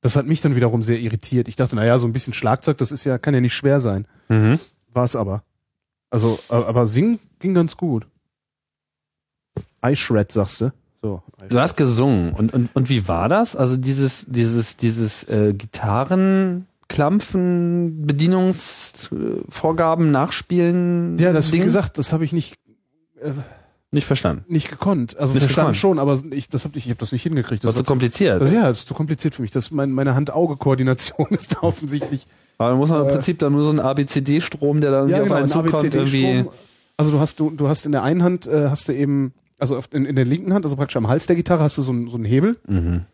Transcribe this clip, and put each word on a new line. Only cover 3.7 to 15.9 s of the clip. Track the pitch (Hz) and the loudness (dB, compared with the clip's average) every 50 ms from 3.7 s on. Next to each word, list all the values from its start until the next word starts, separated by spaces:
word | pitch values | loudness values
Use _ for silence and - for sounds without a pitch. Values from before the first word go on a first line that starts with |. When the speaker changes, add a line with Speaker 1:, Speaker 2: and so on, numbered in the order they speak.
| 139 143 123 | 2 2 2
Speaker 1:
sein. | 117 98 98 104 _ _ _ _ _ | 0 -2 -2 -6 _ _ _ _ _
Speaker 2:
Mhm. | 110 110 107 107 127 165 - _ _ _ _ _ _ | 2 4 4 4 4 2 -2 _ _ _ _ _ _
Speaker 1:
War's | 123 123 120 - | 0 0 0 0
aber. | 127 107 98 95 104 - _ _ _ _ _ _ _ _ _ _ _ _ _ | -2 -2 -2 -4 -6 -8 _ _ _ _ _ _ _ _ _ _ _ _ _
Also, | - 117 107 113 110 - - - | -2 0 2 2 0 -2 -4 -2
a-, | 117 117 117 | -2 -2 0
aber | 110 113 123 120 | 0 0 0 0
singen | 113 107 127 175 226 233 214 _ _ _ _ | 2 2 0 2 2 0 -2 _ _ _ _
ging | - 185 190 | -4 0 2
ganz | 180 170 156 - | 2 0 0 -2
gut. | - 175 170 135 110 107 _ _ _ _ _ _ _ _ _ _ _ _ _ _ _ _ _ _ _ _ _ _ _ _ _ _ _ _ _ _ - - _ _ _ - | -6 -4 -2 -2 -4 -6 _ _ _ _ _ _ _ _ _ _ _ _ _ _ _ _ _ _ _ _ _ _ _ _ _ _ _ _ _ _ -14 -14 _ _ _ 0
iShred, | 123 143 139 - - 120 107 104 - - | 0 0 0 0 0 2 0 0 0 0
sagst | 110 101 95 - - 110 | -2 -2 -2 -2 -4 -4
du? | 131 - _ _ _ _ _ - | -4 -6 _ _ _ _ _ -8
So, | 110 98 92 - - _ _ 95 98 | -8 -8 -8 -12 -18 _ _ -10 -2
Speaker 2:
Du | 120 123 | 0 2
hast | 135 175 - - | 2 0 2 0
gesungen. | 156 127 117 113 123 139 127 98 87 85 80 | 0 2 2 2 2 4 2 2 2 0 -2
Und, | - 107 113 - | 0 -2 0 2
und, | 127 120 113 - | 0 -2 0 0
und | 135 131 120 | -2 0 2
wie | 135 117 98 90 | 0 -2 0 0
war | 87 85 90 113 | -2 0 2 2
das? | 165 208 233 226 - | 2 2 2 0 0
Also | - 135 123 127 131 | 0 0 0 0 -2
dieses, | 127 131 135 135 139 135 127 - - - | -2 -2 0 0 0 -2 -2 -4 -6 -4
dieses, | 131 120 117 113 113 120 113 113 - | -2 0 0 2 2 0 -2 -2 -4
dieses, | - - 117 113 113 113 107 - - - - | -2 -2 -2 0 0 -2 -2 -2 -4 -4 -2
äh, | 110 107 104 104 101 | 0 2 2 2 2
Gitarrenklampfen, | 98 101 110 - - - 107 | 0 -6 -12 -12 -6 -4 -2